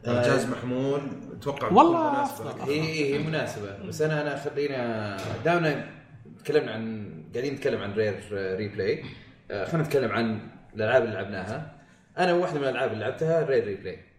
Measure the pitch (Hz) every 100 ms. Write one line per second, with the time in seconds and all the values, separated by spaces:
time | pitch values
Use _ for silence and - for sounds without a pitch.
0 | 117 123 123 135 120 123 123 127 139 143
1 | 135 - - - 143 - 123 208 339 330
2 | 302 277 277 - - - 135 147 160 160
3 | 143 143 156 156 117 110 101 98 180 151
4 | 151 151 147 139 147 139 143 131 120 110
5 | 104 98 107 - 160 175 160 131 - -
6 | - - - - - 147 127 110 113 110
7 | 98 80 - 120 139 131 139 110 101 101
8 | 107 95 - 101 95 95 104 104 98 143
9 | - - - - - 101 95 165 139 139
10 | 113 104 113 107 - - - 110 110 113
11 | 113 98 98 98 92 135 156 - - -
12 | _ - 180 175 175 151 135 120 120 107
13 | 107 - 160 165 156 123 104 95 95 90
14 | -